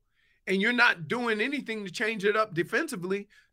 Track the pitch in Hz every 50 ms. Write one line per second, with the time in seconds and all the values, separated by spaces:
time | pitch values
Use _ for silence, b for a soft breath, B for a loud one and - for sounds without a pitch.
0 | _ _ _ _ _ _ _ _ _ 208 190 196 202 233 247 240 240 233 190 170
1 | 160 151 214 247 247 233 220 208 220 269 294 269 - - 220 214 202 185 170 -
2 | 220 214 226 208 190 202 208 214 220 214 156 160 175 175 226 247 330 320 254 185
3 | 165 185 196 202 202 b b b b b